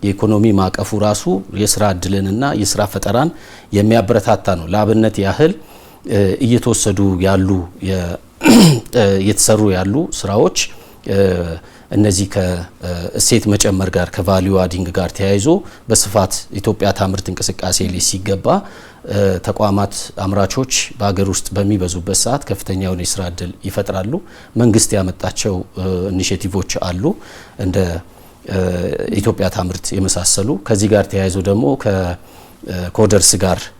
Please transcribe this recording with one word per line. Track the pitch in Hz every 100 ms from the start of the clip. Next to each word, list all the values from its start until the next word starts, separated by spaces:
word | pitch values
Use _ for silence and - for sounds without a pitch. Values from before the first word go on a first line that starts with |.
የኢኮኖሚ | 101 98 107 107 110
ማዕቀፉ | 98 92 - 98 107
ራሱ | 104 107 - 185 190
የስራ | 95 104 - 104
እድልንና | 90 92 98 95 104 139
የስራ | 127 101 - 101
ፈጠራን | 98 95 110 156 - - - -
የሚያበረታታ | 104 104 113 98 113 110 104 - 90
ነው። | 82
ለአብነት | 101 104 110 110 104
ያህል፣ | 98 98 156 196 - - - - -
እ፣ | 104 98 92
እየተወሰዱ | 120 120 120 110 - 98 101 92
ያሉ | 95 98 95 98 87 -
የ-፣ | 95 95 87 87 - -
<clears throat> | 302 233 185 131 -
እ፣ | 123 101 98
እየተሰሩ | 98 104 - 107 107
ያሉ | 92 92 120 175
ስራዎች፣ | - 101 101 165 - - - - - -
እ፣ | 98 98 90 87 82 - - -
እነዚህ | 101 104 95 98
ከ-፣ | 104 92 90 90 -
እ፣ | 87 87 87 -
እሴት | - 117 104
መጨመር | 101 - 95 95
ጋር | 90 87
ከቫልዩ | - 95 95 92 95
አዲንግ | 90 90 90
ጋር | 90 87
ተያይዞ | - 98 101 110 185 - - -
በስፋት | 110 - 110 98 - -
ኢትዮጵያ | 101 104 104 98
ታምርት | 98 98 98 98
እንቅስቃሴ | 92 - 98 90 90 92
ላይ | 92
ሲገባ፣ | - 98 95 98 113 180 - - - - -
እ፣ | 101 101 92
ተቋማት | - 104 107 98 101 - - -
አምራቾች | 95 101 98 - 131 - -
በሀገር | - 101 95 98
ውስጥ | 92 -
በሚበዙበት | 101 101 104 90 87 87 92
ሰዓት | 117 135 -
ከፍተኛ | - - 95
የሆነ | 95 92
የስራ | 87 - 90
እድል | 87 87 -
ይፈጥራሉ። | - 101 101 95 95 160 - - - -
መንግስት | 120 110 -
ያመጣቸው፣ | 104 92 87 92 - 113 92 -
እ፣ | - 92 92 92
ኢኒሼቲቮች | 95 90 95 95 92 85 -
አሉ | 90 90 127 214 - - - -
እንደ፣ | 98 90 90 85 - - - - -
እ፣ | 95 92 90 90 - -
ኢትዮጵያ | 110 104 104 95
ታምርት | 92 90 92 -
የመሳሰሉ። | 101 95 98 92 - 101 170
ከዚህ | - 107 104
ጋር | 101 95
ተያይዞ | 101 95 92
ደግሞ | 92 101 139 135
ከ-፣ | 110 98 90 87 - - - -
እ፣ | - 92 90
ኮደርስ | - 107 101 - 104
ጋር | 95 87 - -